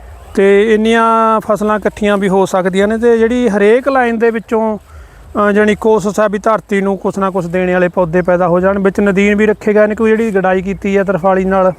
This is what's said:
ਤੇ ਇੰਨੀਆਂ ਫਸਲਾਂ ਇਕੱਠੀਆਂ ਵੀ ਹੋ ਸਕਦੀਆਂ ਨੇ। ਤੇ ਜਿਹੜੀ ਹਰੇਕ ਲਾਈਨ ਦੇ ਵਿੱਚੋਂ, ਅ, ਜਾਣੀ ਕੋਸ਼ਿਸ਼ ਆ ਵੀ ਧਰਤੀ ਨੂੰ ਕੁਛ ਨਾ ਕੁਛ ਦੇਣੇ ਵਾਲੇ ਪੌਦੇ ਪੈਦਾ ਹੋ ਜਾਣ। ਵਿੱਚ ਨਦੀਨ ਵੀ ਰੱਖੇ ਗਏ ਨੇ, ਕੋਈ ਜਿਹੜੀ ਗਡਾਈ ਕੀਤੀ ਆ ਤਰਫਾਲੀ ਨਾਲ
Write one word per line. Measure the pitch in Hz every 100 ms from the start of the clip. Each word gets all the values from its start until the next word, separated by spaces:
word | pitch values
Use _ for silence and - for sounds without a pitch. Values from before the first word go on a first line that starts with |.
| - - -
ਤੇ | - 196 202 220
ਇੰਨੀਆਂ | 214 220 226 226 226 226 220
ਫਸਲਾਂ | 202 208 208 214
ਇਕੱਠੀਆਂ | 202 - 208 202
ਵੀ | 196
ਹੋ | 190 185
ਸਕਦੀਆਂ | 190 180 190 208
ਨੇ। | 226
ਤੇ | 240 233
ਜਿਹੜੀ | 226 247 240
ਹਰੇਕ | 202 202 240 269
ਲਾਈਨ | 269 240 233
ਦੇ | 233
ਵਿੱਚੋਂ, | 226 - 226 220 208 - - - - - - 208
ਅ, |
ਜਾਣੀ | 202 214
ਕੋਸ਼ਿਸ਼ | 202 220 214 196 196
ਆ | 214
ਵੀ | 202
ਧਰਤੀ | 226 214 - 196
ਨੂੰ | 196 190
ਕੁਛ | 202 190
ਨਾ | 190
ਕੁਛ | 190 170
ਦੇਣੇ | 180 180
ਵਾਲੇ | 180 180
ਪੌਦੇ | 190 175 180
ਪੈਦਾ | 180 175 180
ਹੋ | 175
ਜਾਣ। | 185 202
ਵਿੱਚ | 196 190
ਨਦੀਨ | 202 185 202
ਵੀ | 208 214
ਰੱਖੇ | 208 -
ਗਏ | 208 214
ਨੇ, |
ਕੋਈ | 214 220
ਜਿਹੜੀ | 220 226
ਗਡਾਈ | 190 185 190
ਕੀਤੀ | 190 190 202 196
ਆ |
ਤਰਫਾਲੀ | 190 185 190 185
ਨਾਲ | 190 190 185